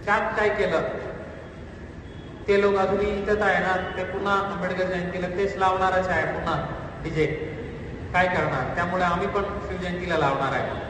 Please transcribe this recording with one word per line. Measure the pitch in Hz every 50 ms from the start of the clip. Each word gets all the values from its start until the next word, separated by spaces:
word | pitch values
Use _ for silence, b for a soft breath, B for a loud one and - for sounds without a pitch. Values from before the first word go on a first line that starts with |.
| -
त्यात | 202 202 220 208 - - 208
काय | 214 208
केलं? | 190 - 196 180 165 151 - - - - - - - - - - - - - - - - - - - - - - - - - - - - - - - - - -
ते | 202 202
लोक | 202 202 196
अजूनही | 196 190 185 196 202 208 208 208 202
इथंच | 202 214 214 208
आहे | 214 196 185 180
ना, | 175 185 185 185 185 - -
ते | 185 180
पुन्हा | 185 - 196 196 202 202
आंबेडकर | 196 196 196 175 175 180 180 180 180 185
जयंतीला | 180 185 175 175 175 - 180 180 175
तेच | - 190 196 190 -
लावणारच | 185 190 185 180 185 185 185 185 185 185 180
आहे | 175 160 156
पुन्हा | 151 - 165 165 170 156 143 131 - - - - - - - -
डीजे. | 156 139 156 151 143 - - - - - - - - - - - - - - - -
काय | - 180 185
करणार? | 185 180 165 156 156 143 135 127 - -
त्यामुळे | 170 175 175 180 185
आम्ही | 180 175 170 180 202
पण | 196 - 202
शिवजयंतीला | 196 - - - - - 185 180 180 180 175 180 180 175 170 156
लावणार | 151 139 135 131 135 131
आहे. | 135 127 - - - - - -